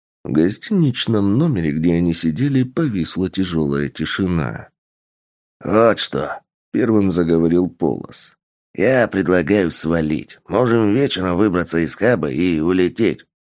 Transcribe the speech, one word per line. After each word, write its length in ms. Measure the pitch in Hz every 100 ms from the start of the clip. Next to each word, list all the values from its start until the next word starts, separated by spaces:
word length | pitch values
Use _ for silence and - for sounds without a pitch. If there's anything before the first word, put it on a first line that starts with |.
| _ _
В 80 | -
гостиничном 1080 | 67 85 110 - 208 151 120 - 110 101 104
номере, 340 | 165 117 82
где 220 | 73 82
они 200 | 85 87
сидели, 500 | 80 82 78 139 135
повисла 680 | 127 - 160 101 80 - 92
тяжёлая 600 | - 95 82 73 69 71
тишина. 800 | - 78 - 95 87 67 55 - _ _ _ _ _ _ _ _ _
«Вот 360 | - 104 117 101
что», 420 | - 69 71 - - _ _
первым 400 | - 117 110 98
заговорил 580 | 87 82 82 82 87 90
Полос. 640 | - 82 50 50 - - - _ _ _
«Я 340 | - 101 131 110
предлагаю 600 | 95 87 90 78 104 87
свалить. 680 | 76 78 85 78 76 - - -
Можем 460 | 95 123 117 107
вечером 440 | 110 139 92 92 87
выбраться 420 | 107 90 82 82
из 160 | 80 -
хаба 360 | 107 117 76
и 280 | 65 90 80
улететь». 680 | 80 92 90 - 107 71 - _ _